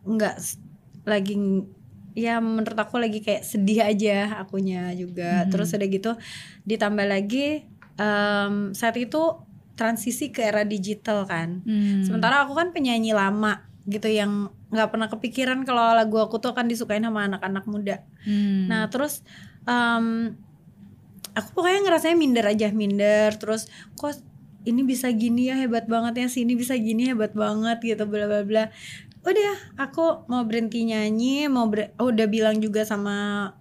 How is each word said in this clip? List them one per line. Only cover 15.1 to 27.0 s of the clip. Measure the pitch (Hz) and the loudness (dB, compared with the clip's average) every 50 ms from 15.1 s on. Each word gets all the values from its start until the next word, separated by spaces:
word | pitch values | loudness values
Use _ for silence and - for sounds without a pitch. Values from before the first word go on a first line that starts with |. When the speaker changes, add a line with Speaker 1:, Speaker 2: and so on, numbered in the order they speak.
| 233 | -4
Speaker 1:
kepikiran | 220 - 233 226 262 262 254 254 262 262 262 | -6 -6 -6 -2 -2 0 0 0 -2 -2 0
kalau | 247 240 233 226 226 | 2 4 6 6 6
lagu | 226 226 220 208 | 6 4 4 2
aku | 220 214 214 - 220 | 2 2 2 0 -2
tuh | - 247 233 | -2 -2 -2
akan | 247 233 | 0 -2
disukain | 233 233 220 240 - 208 214 226 | 0 -2 -2 -2 -2 -2 0 0
sama | 226 220 214 202 202 | 0 0 0 0 -2
anak-anak | 190 190 - 190 196 196 - 214 | -2 -2 -4 -4 -4 -4 -4 -4
muda. | 208 208 202 202 190 196 - - - - - | -6 -4 -4 -4 -6 -6 -10 -20 -20 -10 -4
Speaker 2:
Hmm. | 208 208 208 208 202 196 190 190 | 0 2 2 2 2 2 2 2
Speaker 1:
Nah, | 185 226 220 220 214 | 0 0 0 0 -2
terus, | - 247 285 302 - - - - - - - - - - - 240 | -2 -2 -2 -2 -4 -10 -12 -20 -20 -20 -20 -20 -20 -10 -4 0
em, | 240 240 240 233 233 233 233 226 226 226 233 220 - - - - - - _ - - - - - - - - - - - - - - | 0 2 2 2 2 2 0 0 0 -2 -4 -4 -6 -10 -18 -20 -20 -20 _ -20 -20 -20 -20 -20 -20 -20 -20 -20 -20 -18 -18 -8 -8
aku | 214 214 - - | -8 -8 -4 -4
pokoknya | 381 339 359 370 403 403 | 0 2 2 2 2 4
ngerasanya | 381 339 311 320 320 339 | 4 2 4 4 2 4
minder | 339 311 269 240 233 214 208 | 4 4 4 4 4 4 2
aja, | 214 208 214 208 202 | 2 2 0 0 0
minder. | 220 208 202 202 202 208 208 214 208 214 214 214 | 0 0 0 2 2 4 4 4 4 4 2 0
Terus, | 214 - 214 220 220 214 - - - - - - | -2 -4 -4 -4 -4 -4 -12 -16 -20 -20 -20 -12
kok | - - 294 285 262 - - - - - - - - - | -8 -8 -8 -8 -8 -16 -20 -20 -20 -20 -20 -20 -8 -4
ini | 226 233 254 | 0 0 2
bisa | 269 254 262 247 - 247 240 | 2 2 0 0 0 0 0
gini | 214 226 233 233 240 247 254 262 | 2 2 2 2 2 2 0 0
ya, | 262 | 0
hebat | 262 240 233 226 226 | 0 0 0 -2 0
banget | 220 226 226 226 233 233 247 247 | 0 0 0 0 0 -2 -2 -2
ya, | 247 | -2
sini | 247 254 233 240 247 | -2 0 0 2 2
bisa | 233 247 247 269 | 0 0 0 -2
gini, | 247 214 220 226 226 | 0 0 0 0 0